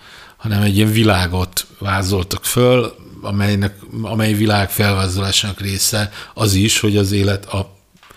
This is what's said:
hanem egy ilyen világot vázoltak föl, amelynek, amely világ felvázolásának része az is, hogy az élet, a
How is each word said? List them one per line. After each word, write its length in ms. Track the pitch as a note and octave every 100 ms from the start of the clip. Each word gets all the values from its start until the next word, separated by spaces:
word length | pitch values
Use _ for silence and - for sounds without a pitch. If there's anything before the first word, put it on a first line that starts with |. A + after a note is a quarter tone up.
| - - - -
hanem 260 | A2 G2+
egy 140 | G#2 G2
ilyen 160 | G#2+
világot 760 | G#2+ A2 F#2+ F2+ F2+ F#2 - - -
vázoltak 680 | G2 F#2+ F#2 G2 F2 -
föl, 500 | - B2 B2 B2+ A#2 - - -
amelynek, 520 | G#2 G2+ G2+ G2+ G2+ - - A2+
amely 300 | A2 A2 A2
világ 380 | G#2 A2 G#2 G2
felvázolásának 880 | - G#2 G2 F#2+ F#2 G2 - G#2 F#2
része 500 | G2 G2 - G#2+ G2+ - -
az 200 | - G#2+
is, 260 | F#2+ A2 -
hogy 160 | G#2+ G#2
az 160 | G2
élet, 320 | G2+ G2 G2
a 280 | - G2 F#2+ - _ _ -